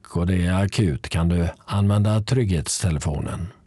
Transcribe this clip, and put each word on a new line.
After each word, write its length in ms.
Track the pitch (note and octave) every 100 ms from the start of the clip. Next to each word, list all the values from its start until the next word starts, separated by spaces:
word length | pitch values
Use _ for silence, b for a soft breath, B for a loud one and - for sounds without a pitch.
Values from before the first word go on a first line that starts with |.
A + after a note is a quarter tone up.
| - E2+
och 120 | F2
det 180 | F#2 F2
är 180 | F#2
akut 460 | G2 - G2+ C2+ -
kan 200 | E2+ E2+
du 180 | F2 E2+ - -
använda 560 | G2+ G2+ G#2 G#2 G#2+
trygghetstelefonen. 1300 | G#2 B2+ A2 F2 - - F#2 D2+ D#2+ C#2+ - - E2+ -